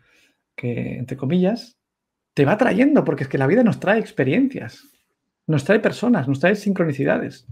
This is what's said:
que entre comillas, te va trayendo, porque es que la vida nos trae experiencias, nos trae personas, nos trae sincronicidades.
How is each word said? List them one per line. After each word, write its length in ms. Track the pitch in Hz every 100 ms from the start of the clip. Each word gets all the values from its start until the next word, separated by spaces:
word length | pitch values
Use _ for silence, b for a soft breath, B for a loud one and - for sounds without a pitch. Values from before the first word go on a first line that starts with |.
| _ _ _ _ _ -
que 420 | 123 120 123 -
entre 180 | 123 131
comillas, 640 | 131 180 180 240 - _ _ _ _ _ _
te 100 | -
va 120 | 139 208
trayendo, 460 | 247 190 277 269
porque 200 | 160 139
es 40 | 135
que 100 | 143
la 80 | 135
vida 160 | 208
nos 160 | 233 135
trae 180 | 170 220
experiencias, 840 | - - 131 180 277 - 120 - - _ _ _ _ _ -
nos 180 | 156
trae 160 | 131 220
personas, 480 | 214 143 233 226 127
nos 120 | 135
trae 160 | 170 202
sincronicidades. 920 | 208 185 170 135 143 - 135 - -